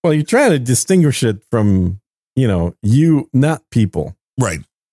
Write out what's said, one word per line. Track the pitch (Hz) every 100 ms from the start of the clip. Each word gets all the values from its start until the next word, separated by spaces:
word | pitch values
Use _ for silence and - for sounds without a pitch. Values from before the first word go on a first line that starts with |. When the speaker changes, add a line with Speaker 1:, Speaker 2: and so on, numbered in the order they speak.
Speaker 1:
Well, | 175
you're | 156
trying | 147 240 277
to | 151
distinguish | 123 120 - 190 151 -
it | 117 104 _
from, | 117 104 95 90 98 _ _ _ -
you | 123
know, | 90 85 -
you, | 101 127 165 151 -
not | 131 143 160 _
people. | 120 101 - 76 - _ -
Speaker 2:
Right. | 113 76 - _ _